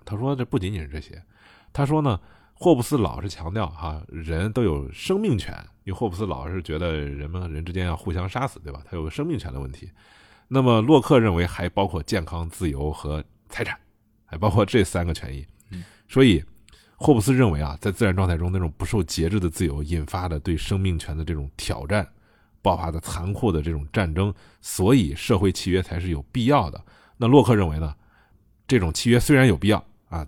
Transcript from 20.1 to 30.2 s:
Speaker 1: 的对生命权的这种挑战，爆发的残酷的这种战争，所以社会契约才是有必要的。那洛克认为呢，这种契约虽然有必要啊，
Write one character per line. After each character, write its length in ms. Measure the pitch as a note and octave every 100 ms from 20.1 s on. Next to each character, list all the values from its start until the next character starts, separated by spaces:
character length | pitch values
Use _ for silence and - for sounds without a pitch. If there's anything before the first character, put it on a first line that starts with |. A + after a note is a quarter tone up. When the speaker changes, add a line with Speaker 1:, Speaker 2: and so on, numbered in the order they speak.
| F2+ D#2+
Speaker 1:
的 120 | D2+
对 160 | F2+ D#2+
生 240 | - G2
命 180 | F#2+ E2
权 180 | - D2+
的 80 |
这 80 | D#2
种 160 | D#2 C#2 -
挑 300 | - - C#2+
战， 180 | G#2 - - _ _ _ _
爆 140 | G2 E2+
发 140 | E2
的 80 | D#2+
残 340 | - D#2 F2
酷 200 | G2 A#2
的 100 | D#2+
这 80 | D2+
种 160 | D#2 C#2+
战 200 | - F2
争， 220 | D#2 G2+ F#2+ - _
所 320 | - - F#2+
以 220 | C3+ D#2
社 240 | - - G#2
会 140 | G2
契 180 | - F#2+
约 100 | F2+
才 200 | F#2 D#2+
是 80 | F2+
有 120 | D2+ -
必 140 | B2+ A#2
要 220 | C#3+ D#2+
的。 160 | - - _ _ -
那 80 | A2+
洛 160 | C#3
克 140 | A#2 A2
认 100 | F2
为 120 | D2+
呢， 160 | D#2+ - _ _ _ _ _ _ -
这 100 | B2
种 140 | E2+
契 160 | - A#2+
约 100 | A#2+
虽 160 | -
然 140 | C#3 C3
有 80 | D#2
必 120 | G2
要 140 | G#2+ - _ -
啊， 160 | -